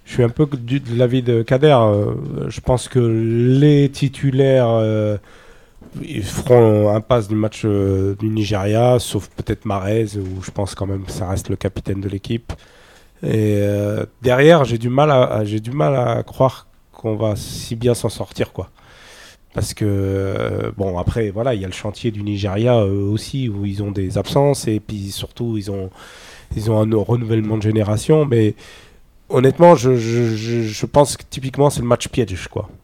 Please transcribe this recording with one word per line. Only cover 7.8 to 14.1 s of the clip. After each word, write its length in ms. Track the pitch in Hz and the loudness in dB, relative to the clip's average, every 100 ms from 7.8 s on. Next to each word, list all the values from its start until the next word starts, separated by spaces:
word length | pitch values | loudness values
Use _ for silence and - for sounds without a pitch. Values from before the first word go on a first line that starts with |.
| 98 95 98 | 0 0 -2
du 140 | 101 110 | -2 -4
Nigeria, 680 | 110 98 104 101 110 123 123 | -2 -2 -2 0 2 4 2
sauf 300 | - 104 - | 0 -6 -6
peut-être 360 | - - 107 110 | -8 -6 -6 -4
Mahrez, 500 | 101 95 110 107 101 | -4 -2 -2 -2 -6
où 260 | 92 95 | -8 -10
je 80 | - | -10
pense 240 | - 95 | -6 -6
quand 120 | - 98 | -6 -6
même 180 | 98 | -6
que 80 | 95 | -8
ça 160 | - 92 | -8 -4
reste 200 | 95 - | -4 -4
le 80 | 95 | -4
capitaine 440 | 98 - - 98 | -4 -6 -6 -6
de 80 | 98 | -6
l'équipe. 440 | 98 - 117 - - - - - - - _ | -8 -6 -6 -8 -16 -18 -20 -20 -20 -20 _
Et, 360 | - 110 107 104 | -4 0 0 0
euh, 440 | 101 101 104 107 107 | 0 0 -2 -4 -8